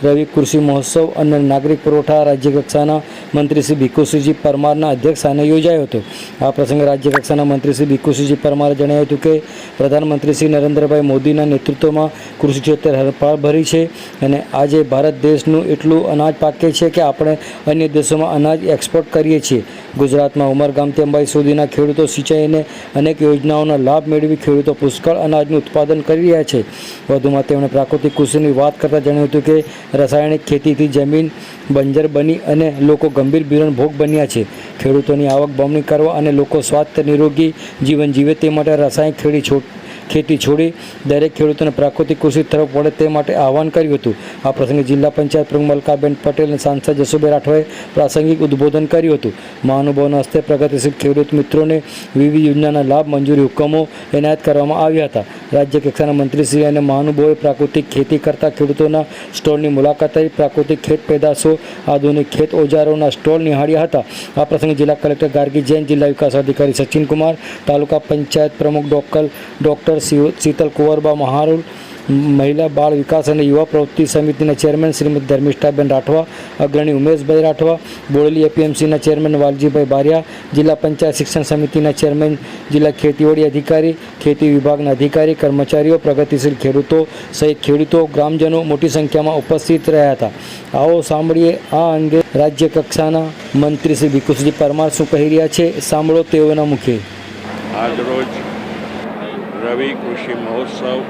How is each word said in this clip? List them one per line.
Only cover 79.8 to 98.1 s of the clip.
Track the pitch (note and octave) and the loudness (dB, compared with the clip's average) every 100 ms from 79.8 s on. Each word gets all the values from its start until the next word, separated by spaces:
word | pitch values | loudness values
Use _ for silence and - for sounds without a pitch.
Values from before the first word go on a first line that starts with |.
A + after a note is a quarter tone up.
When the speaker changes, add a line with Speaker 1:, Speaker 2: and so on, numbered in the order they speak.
Speaker 1:
બારિયા, | C#3 C#3 C#3+ D#3+ D#3+ - - | 2 2 2 2 -2 -16 -4
જિલ્લા | C#3+ D3+ | 0 2
પંચાયત | D3+ D#3 D3 D#3+ | 2 -2 0 -2
શિક્ષણ | - C#3+ D#3+ | 0 -4 -4
સમિતિના | C#3+ D3+ D3 D#3+ D3+ | -2 -2 0 0 0
ચેરમેન, | C#3 D3+ D3 D3+ C#3+ - - - | 0 0 2 0 -2 -8 -16 -2
જિલ્લા | D3 D3+ | 2 2
ખેતીવાડી | - D3+ C#3+ D3+ D#3 | 2 -2 2 2 4
અધિકારી, | D#3 C#3 C#3+ D#3+ D#3+ D#3+ - - | 2 0 0 2 2 -2 -10 -4
ખેતી | D3 D3 D#3 | -2 2 2
વિભાગના | C#3+ C#3 C#3+ D3 | 2 2 0 0
અધિકારી, | C3 C#3+ D#3+ D#3 | 0 0 2 0
કર્મચારીઓ, | D#3 D3+ C#3+ C#3 D3+ D3+ D#3+ | 2 0 0 0 0 2 2
પ્રગતિશીલ | D#3 C#3 D3 C#3+ C#3 | 2 0 0 0 0
ખેડૂતો | C3+ C#3 C3+ C#3 D#3+ D#3 - - | 0 0 0 2 0 0 -6 -16
સહિત | - D3+ D3 | -2 -2 0
ખેડૂતો, | - D3 D#3 E3 D#3+ | 0 0 2 2 0
ગ્રામજનો | C#3+ D3 D#3+ D#3+ E3 | 0 -2 0 0 0
મોટી | D#3+ D3 D#3 | -2 -2 0
સંખ્યામાં | C#3+ D3+ D#3 D3+ D#3+ | 0 0 0 0 -2
ઉપસ્થિત | - D#3 - E3 D3 | -2 -4 0 -2 2
રહ્યા | D#3 C#3+ | 2 2
હતા. | C3 A2 - - - - | 2 -4 -6 -18 -18 -6
આવો | - D3+ E3+ | -2 2 2
સાંભળીએ | D3+ D#3 E3 E3 E3+ F#3 - | 0 -2 0 2 2 0 -2
આ | D3+ | 0
અંગે | E3+ D#3 D#3 D#3 - | 0 0 0 0 0
રાજ્ય | C#3 D3+ C3+ D#3 | 0 0 2 0
કક્ષાના | D#3+ D3 - D#3 D#3+ D#3+ D#3 - | 0 -2 -2 0 -2 -4 -10 -4
મંત્રી | C3+ D3 D3 E3 | 0 0 0 -2
શ્રી | C#3+ D3 | 0 2
ભીખુસિંહજી | C#3 C3+ B2+ C#3+ D3 | 0 0 0 0 0
પરમાર | D3 D3 D#3 | -2 0 -2
શું | - D3+ | -2 -2
કહી | D3+ D3+ | 0 2
રહ્યા | D#3 D#3 | 2 2
છે, | D#3 E3+ D#3+ | 0 -2 -2
સાંભળો | - D#3 D#3 E3 | -2 -2 2 2
તેઓના | E3 D#3 D3+ D#3 | 2 2 2 2
મુખે. | D3+ C3 B2+ A2+ G2+ - - - - - - G#2+ | 0 -2 -2 -4 -6 -16 -18 -16 -14 -12 -10 -6
Speaker 2:
આજરોજ | A#2 A#2 B2 | -4 -4 -4